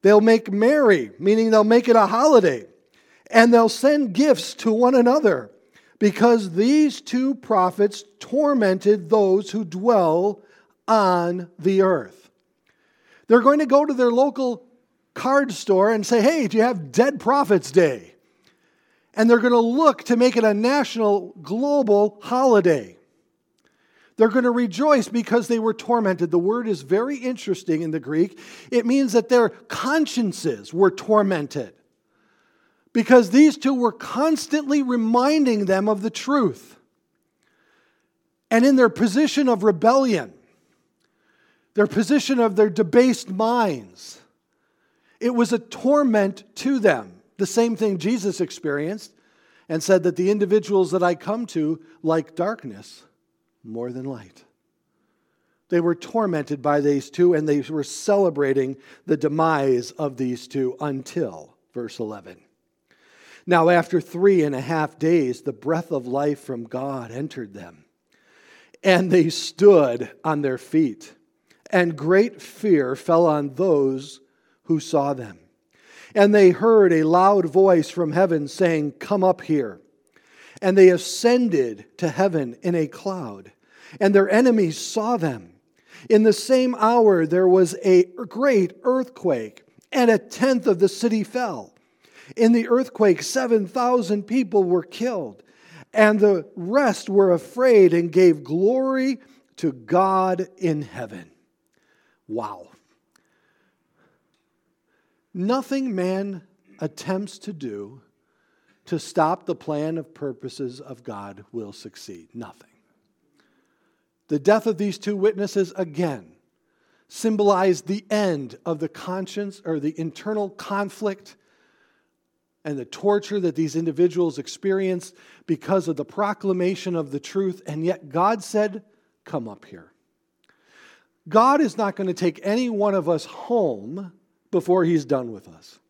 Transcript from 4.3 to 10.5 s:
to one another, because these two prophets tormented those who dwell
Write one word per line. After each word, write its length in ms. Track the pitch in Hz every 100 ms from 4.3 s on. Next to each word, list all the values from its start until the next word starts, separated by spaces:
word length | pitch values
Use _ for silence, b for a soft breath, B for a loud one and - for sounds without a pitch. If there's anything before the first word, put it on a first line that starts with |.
| 262 - -
to 180 | 226
one 200 | 220 247
another, 580 | 262 240 277 240 143 107 _ b b b b
because 520 | 208 - 233 233 196
these 500 | 170 226 302 302 -
two 320 | - 247 262
prophets 720 | 277 - 208 180 180 202 202 - _
tormented 920 | - 262 294 269 202 190 202 208 165
those 400 | 220 196 190 196
who 160 | 208 190
dwell 800 | 180 220 226 170 165 196 202 b